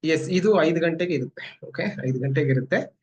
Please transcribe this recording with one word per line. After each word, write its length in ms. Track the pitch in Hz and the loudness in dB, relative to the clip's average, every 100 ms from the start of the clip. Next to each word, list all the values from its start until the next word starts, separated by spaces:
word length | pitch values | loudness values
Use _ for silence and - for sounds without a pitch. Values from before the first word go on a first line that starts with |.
ಎಸ್, 240 | 156 156 - | 0 -2 0
ಇದು 340 | 185 196 196 | 2 4 4
ಐದು 180 | 160 165 | 4 2
ಗಂಟೆಗೆ 340 | 165 165 180 | 0 0 -2
ಇರುತ್ತೆ. 460 | 147 135 - - - - | -2 -4 -10 -20 -18 -14
ಓಕೆ, 160 | - 208 - 127 | -6 -6 -4 -4
ಐದು 100 | 127 | -2
ಗಂಟೆಗೆ 300 | 135 135 139 | 0 0 2
ಇರುತ್ತೆ. 280 | 127 123 202 - _ | 0 0 -2 -2 _